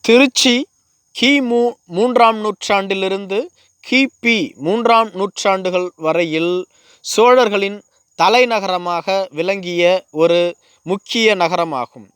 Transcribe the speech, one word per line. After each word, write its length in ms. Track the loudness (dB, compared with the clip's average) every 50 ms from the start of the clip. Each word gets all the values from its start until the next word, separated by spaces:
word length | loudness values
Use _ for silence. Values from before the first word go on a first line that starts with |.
| 4
திருச்சி 600 | 4 4 6 4 2 _ 0 0 0 0 0 -4 _ _ _ _ _ _ _ _ _ _ -2
கிமு 500 | 0 2 2 2 0 0 0 0 0 -2 -4 _ _
மூன்றாம் 580 | _ -2 -2 -2 0 2 4 4 4 2 0 -6
நூற்றாண்டிலிருந்து 1040 | -6 -6 _ -4 -2 -2 -2 0 -2 -4 -4 -2 -4 -4 -6 -6 -6 -6 -6 -6 -8 _ _ _ _ _ _ -8 0
கிபி 640 | 0 2 2 0 _ _ -2 -2 0 0 -2 -6 -8
மூன்றாம் 560 | -6 -4 -2 -2 0 2 2 2 2 2 -2 -4
நூற்றாண்டுகள் 800 | -6 -6 -6 _ -4 -2 -2 -2 0 -2 -4 -2 -2 -4 -6 _
வரையில் 720 | -6 -4 -2 0 0 -2 -2 -2 -2 -2 -2 -4 -4 -8 _ _ _ _ _ _ _
சோழர்களின் 840 | -12 -4 0 2 4 6 6 4 4 2 0 -2 -4 -4 -6 -12 _ _ _ _ _ _ _
தலைநகரமாக 1120 | 0 2 4 4 4 2 2 0 -2 -2 -2 -4 -4 -4 -4 -6 -4 -4 -2 -2 -2 -4 -4
விளங்கிய 760 | -6 -6 -4 -4 -4 -6 -6 -6 -2 0 2 2 2 0 _ _
ஒரு 440 | -2 0 2 2 2 2 0 -2 -4 _ _ _ _ _ _
முக்கிய 520 | -8 -8 -8 _ -6 -2 2 2 2 2
நகரமாகும். 760 | 2 0 2 2 0 0 0 -4 -6 -6 _ _ -20 -20 _ _